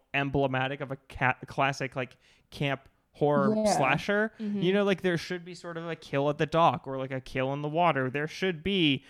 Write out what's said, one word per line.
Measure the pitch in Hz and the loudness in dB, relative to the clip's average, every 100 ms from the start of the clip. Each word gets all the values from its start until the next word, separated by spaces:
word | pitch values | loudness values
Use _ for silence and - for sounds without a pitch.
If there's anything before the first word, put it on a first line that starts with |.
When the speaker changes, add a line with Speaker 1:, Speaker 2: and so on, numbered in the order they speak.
| _ | _
Speaker 1:
emblematic | 139 139 139 139 131 131 143 | -4 -2 0 0 0 -4 -6
of | 135 | -10
a | 135 - | -12 -12
ca-, | - 127 - - | -2 0 0 -4
classic, | - 135 139 135 139 | 0 0 0 -6 -6
like, | 127 _ _ _ _ | -8 _ _ _ _
camp | - 143 135 - _ _ | -6 -4 -4 -8 _ _
horror | - 147 147 208 214 | 0 2 4 4 4
Speaker 2:
Yeah. | 214 175 | 2 4
Speaker 1:
slasher. | 131 143 - 202 220 - | 2 2 0 0 0 -4
Speaker 3:
Mm-hmm. | 214 202 | -6 0
Speaker 1:
You | 175 | 2
know, | 202 | 4
like, | 202 175 | 2 2
there | 185 165 | 0 0
should | - 180 | -2 -8
be | 175 165 | -10 -14
sort | 175 165 | -12 -10
of | 170 | -8
a | 165 | -10
kill | - 139 147 | -4 0 0
at | 147 | 0
the | 151 | 0
dock | 165 165 156 139 | 4 4 2 -4
or, | 135 | -8
like, | 131 | -6
a | 131 | -8
kill | - 131 131 | -6 -4 -2
in | 143 | -2
the | 147 | -2
water. | 156 175 139 131 | 2 2 2 0
There | 139 151 | -2 -6
should | - 190 160 | -4 -4 -2
be | 190 196 156 131 - | -2 2 2 2 -4